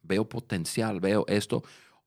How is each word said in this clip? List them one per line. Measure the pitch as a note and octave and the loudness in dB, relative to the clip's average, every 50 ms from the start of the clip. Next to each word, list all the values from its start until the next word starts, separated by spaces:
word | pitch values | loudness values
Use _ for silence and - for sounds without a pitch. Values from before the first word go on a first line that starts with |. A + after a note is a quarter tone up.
veo | - - F#2+ G#2 A2 - | -4 0 0 0 0 -2
potencial, | - B2 - - G#2 F2 D#2+ - - A#2+ A2 A2 G2+ F2 | -6 -10 -6 -4 -4 -4 -4 -2 -2 -2 -2 -2 -2 0
veo | F#2 G2 G#2 G#2 - - | 0 2 2 2 2 2
esto, | G2+ G#2 - - B2 - - - - - - - _ _ _ | 2 0 0 0 -2 -4 -4 -6 -14 -20 -20 -20 _ _ _